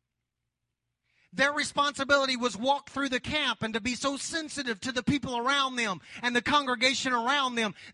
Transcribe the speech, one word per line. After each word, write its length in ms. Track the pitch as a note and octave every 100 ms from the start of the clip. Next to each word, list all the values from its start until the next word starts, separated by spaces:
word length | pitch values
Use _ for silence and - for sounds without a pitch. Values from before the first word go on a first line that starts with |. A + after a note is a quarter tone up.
| _ _ _ _ _ _ _ _ _ _ _ _ _
Their 200 | F3+ C#4
responsibility 800 | D4 C4+ D4+ C#4+ C#4+ C4+ C#4+ C4+
was 220 | B3+ B3 F#3+
walk 340 | B3+ C#4+ -
through 200 | C4+ C#4
the 100 | B3
camp 420 | - D4+ C#4 A3
and 120 | A3
to 60 | A3
be 140 | A3+
so 220 | B3 C#4 C#4
sensitive 640 | - D#4+ D#4 - B3+ G#3+
to 100 | B3+
the 140 | B3+
people 340 | A#3+ C#4+ B3+ A#3+
around 380 | A#3+ C#4 C4+ B3+
them 240 | A3 E3+ - -
and 120 | B3
the 80 | A#3+
congregation 680 | A#3+ D4 C4+ B3 B3+ B3 C4
around 420 | A#3+ A#3 C#4+ C4
them 220 | A#3 A3 - -